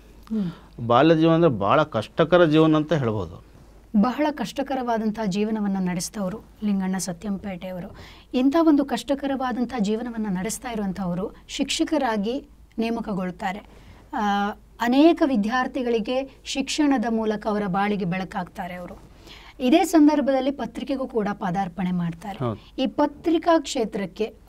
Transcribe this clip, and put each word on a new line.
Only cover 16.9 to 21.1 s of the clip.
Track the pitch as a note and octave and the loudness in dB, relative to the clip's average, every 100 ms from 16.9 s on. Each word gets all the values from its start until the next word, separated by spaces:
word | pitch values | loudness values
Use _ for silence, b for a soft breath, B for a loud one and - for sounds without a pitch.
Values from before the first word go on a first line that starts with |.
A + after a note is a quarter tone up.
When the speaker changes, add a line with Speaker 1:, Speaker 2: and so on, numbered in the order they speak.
| C4 A#3 | 2 2
Speaker 1:
ಮೂಲಕ | A3 A3 G#3+ A3 | 0 -2 -2 -2
ಅವರ | G#3 G3+ | -2 -2
ಬಾಳಿಗೆ | F#3+ G#3 G3+ F#3 | 0 0 -2 -2
ಬೆಳಕಾಗ್ತಾರೆ | F#3 F3 G3+ F3 - F3+ | -4 -6 -8 -10 -10 -12
ಅವರು. | F3+ F3+ G#3 - B B B B - | -12 -14 -16 -20 B B B B -2
ಇದೇ | B3+ E4+ | 4 4
ಸಂದರ್ಭದಲ್ಲಿ | G4 D#4+ D4 D4 C4 C4+ C4 | 6 6 6 6 2 2 0
ಪತ್ರಿಕೆಗೂ | C#4 A#3 - C4 C4 | -4 -8 -8 -6 -6
ಕೂಡ | C4 | -4